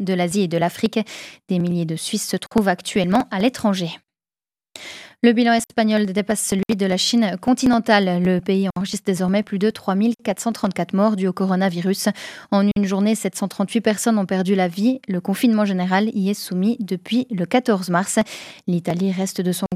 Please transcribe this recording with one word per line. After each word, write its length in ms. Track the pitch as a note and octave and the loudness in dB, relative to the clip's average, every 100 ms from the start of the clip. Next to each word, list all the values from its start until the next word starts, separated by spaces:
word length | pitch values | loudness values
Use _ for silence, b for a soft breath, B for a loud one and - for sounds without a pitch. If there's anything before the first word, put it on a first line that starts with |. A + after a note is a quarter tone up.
de 120 | F#3+ | -2
l'Asie 280 | F#3 F3 G3 | 0 0 0
et 60 | F3+ | 0
de 80 | E3+ | 0
l'Afrique. 420 | F3 - A3 A3 G#3+ B B B - | 0 0 -2 -2 -4 B B B -4
Des 120 | F3+ | -2
milliers 260 | F3 F3 E3 | 0 -2 -2
de 100 | D#3+ | -6
Suisses 320 | - G#3+ - | -4 -6 -4
se 80 | F#3+ | -6
trouvent 320 | - A3+ G3 | 0 2 2
actuellement 640 | F3+ - G#3 F3+ A3 C#4 | 0 -2 -2 2 2 0
à 80 | G3 | 0
l'étranger. 520 | A#3 - A3 F#3+ E3 - _ _ _ _ _ _ _ B B B B _ | 0 0 0 0 -4 -8 _ _ _ _ _ _ _ B B B B _
Le 80 | A#3+ | 4
bilan 220 | A#3 A#3 | 4 4
espagnol 520 | A#3 - - G#3+ G#3+ G#3 | 2 0 0 2 2 0
dépasse 380 | F#3 G3+ G#3+ - | -2 -2 -2 -2
celui 300 | G3 G3 G#3 | -2 0 0
de 100 | G3 | 0
la 120 | F#3 | 0
Chine 400 | - A#3+ G#3 F3+ | 2 2 2 0
continentale. 840 | A#3+ B3+ B3+ A#3+ A#3 G#3 F#3+ F3 | 0 2 4 2 4 2 4 2
Le 200 | F3+ F3+ | 2 2
pays 260 | F3+ F#3+ F#3+ F3+ | 0 0 0 -2
enregistre 300 | F#3+ G#3 - | -4 -4 -2
désormais 360 | F#3 F#3 G3 | -2 0 0
plus 160 | G#3 G3 | 0 0
de 120 | G#3+ | -2
trois 260 | - - F#3+ | -2 -2 0
mille 200 | A3+ A3+ | 0 0
quatre 200 | - F#3 | -4 -4
cent 100 | A3+ | -4
trente-quatre 400 | A3 G3+ F#3 E3+ | -2 -2 -2 -2
morts 240 | F#3+ G#3+ G#3 | 2 2 2
dus 140 | F#3+ | 0
au 40 | |
coronavirus. 760 | F3+ F#3+ F3+ F#3+ F3 F#3 G3 G#3+ B B B - | 0 0 2 0 0 -2 0 -2 B B B -2
En 160 | G3+ G3+ G#3 | 2 2 2
une 100 | F#3+ | 0
journée, 300 | G3 G#3 A3 | 0 0 0
sept 220 | G3 - | -2 -4
cent 100 | G3 | -6
trente-huit 320 | - G3 A3+ | -4 -2 0
personnes 380 | A3 G3 A#3 G#3+ | 0 0 2 0
ont 80 | F#3 | 0
perdu 300 | F#3+ F#3 G3 | 0 0 2
la 120 | F3+ | 0
vie. 320 | F3 A3+ C4 - | 0 0 0 -4
Le 140 | F3+ | -4
confinement 420 | F#3+ G3 B3 G#3+ | -2 0 2 2
général 460 | G3+ F#3 F3+ F#3 A3 | 2 0 0 2 2
y 160 | G#3+ F#3+ | 0 -2
est 40 | |
soumis 420 | G#3 - F3+ G3+ A#3 | -2 -4 0 0 0
depuis 440 | F#3+ F#3 - A#3 - | -4 -6 -2 -2 -2
le 140 | F#3+ E3+ | -4 0
quatorze 440 | B3 B3 G3 F#3 | 0 2 0 0
mars. 300 | F3 G3 - G#3+ B B B - | 0 0 0 -2 B B B -4
L'Italie 460 | F3 E3+ E3+ G3 | -2 -2 -2 -2
reste 260 | F#3 F#3+ - | -2 -4 -2
de 140 | F3+ | -2
son 140 | F3 F#3+ | -2 -4